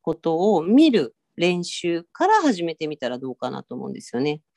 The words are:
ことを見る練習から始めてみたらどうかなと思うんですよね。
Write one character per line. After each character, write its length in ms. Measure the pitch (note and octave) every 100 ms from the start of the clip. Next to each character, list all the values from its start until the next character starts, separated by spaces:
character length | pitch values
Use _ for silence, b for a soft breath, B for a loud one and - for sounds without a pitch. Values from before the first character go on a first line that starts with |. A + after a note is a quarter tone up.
こ 120 | -
と 380 | D#3 E3 E3 G3+
を 80 | F#3
見 280 | E3 A#3+ D#4+
る 260 | A3+ C#3 _ _
練 300 | - F3 F3+
習 400 | F3 - E3+ E3+ -
か 140 | - F4
ら 160 | G#4+
始 200 | D#4+ F#3
め 120 | E3+
て 140 | D#3 D#3
み 100 | D3+
た 100 | B2
ら 100 | B2
ど 120 | C3+
う 40 |
か 160 | B2 B2+
な 120 | C3+
と 120 | -
思 120 | B2+ C3
う 20 |
ん 60 |
で 80 | C3
す 120 | -
よ 60 | A#2+
ね。 220 | D3 D3+ _